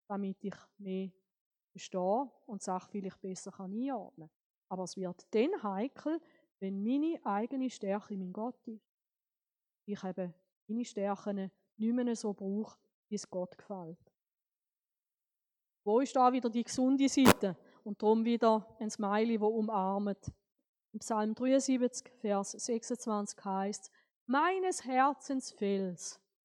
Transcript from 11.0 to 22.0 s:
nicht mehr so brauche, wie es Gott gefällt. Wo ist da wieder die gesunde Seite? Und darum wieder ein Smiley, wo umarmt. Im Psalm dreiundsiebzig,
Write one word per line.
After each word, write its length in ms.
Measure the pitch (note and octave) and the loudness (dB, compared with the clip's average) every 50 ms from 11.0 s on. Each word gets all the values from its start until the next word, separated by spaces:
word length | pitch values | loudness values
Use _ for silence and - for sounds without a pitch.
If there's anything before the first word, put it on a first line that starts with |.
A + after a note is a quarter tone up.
| G3 G3+ G3 - - G#3+ G3+ G3 F#3+ F#3+ - _ _ _ _ | -2 -2 -2 -2 -4 -4 -4 -4 -4 -6 -10 _ _ _ _
nicht 180 | - G#3+ A3+ A#3+ | -2 0 2 2
mehr 220 | B3 B3 A#3+ A#3 | 2 2 0 0
so 180 | - - G#3 G3 | -2 -2 -6 -6
brauche, 440 | - G3 F#3+ G3 G#3 A3 - - _ _ _ _ _ _ _ | -4 -4 -4 -4 -4 -4 -6 -10 _ _ _ _ _ _ _
wie 60 | G#3 | -8
es 160 | G3+ - - | -8 -6 -6
Gott 260 | - F3+ F3+ F3+ - | -6 -6 -6 -6 -8
gefällt. 560 | - - - G#3 F#3 F3 D#3+ F3 - _ _ _ _ _ _ _ _ _ _ _ _ _ _ _ _ _ _ _ _ _ _ _ _ _ _ _ _ _ _ _ _ _ _ _ _ _ | -18 -12 -10 -10 -10 -10 -12 -14 -16 _ _ _ _ _ _ _ _ _ _ _ _ _ _ _ _ _ _ _ _ _ _ _ _ _ _ _ _ _ _ _ _ _ _ _ _ _
Wo 140 | G3+ G#3+ B3 | 2 4 4
ist 140 | C#4+ C4+ - | 4 4 4
da 160 | C4 B3 B3 | 6 6 6
wieder 200 | B3+ C4 A#3 A#3 | 6 4 0 0
die 140 | G#3+ A#3+ A3+ | 0 -2 -2
gesunde 440 | - - - B3+ C4 C#4 C4+ C#4 C4 | -2 0 2 2 4 4 4 4 4
Seite? 480 | - C#4+ C4 A3+ - - - G3 E3+ - - - _ - _ | 6 8 8 8 8 8 4 -2 -4 -6 -12 -20 _ -16 _
Und 180 | G#3+ G3+ - | -10 -8 0
darum 200 | - G#3+ A3 A3+ A3+ | 2 4 4 4 4
wieder 520 | A#3+ A#3 A3+ A#3+ A3+ A3 A3 - - - - | 2 2 4 6 6 4 4 0 -6 -10 -8
ein 100 | A#3+ A3 | -8 -8
Smiley, 500 | - - G#3+ G3 G#3 G#3+ A3 A#3 A3+ G#3+ | -4 -4 -2 0 2 2 2 2 2 2
wo 60 | G#3 | 2
umarmt. 840 | G#3+ A3+ A3+ G#3+ A3 A3 G3 F#3+ F#3+ G3 G3+ G3+ G3+ F#3+ - - - - _ _ _ _ _ _ _ _ _ _ _ | 0 2 0 -2 0 0 0 0 0 0 0 -2 -2 -4 -6 -8 -14 -14 _ _ _ _ _ _ _ _ _ _ _
Im 60 | - G#3+ | -14 -12
Psalm 360 | - - A3+ G#3+ G#3+ A3 A3 | -6 -2 0 0 0 0 0
dreiundsiebzig, 760 | - B3 C4 C4+ C#4 C4 - C4 B3 B3 A#3+ - - | 0 2 4 4 4 4 4 2 4 2 0 0 -4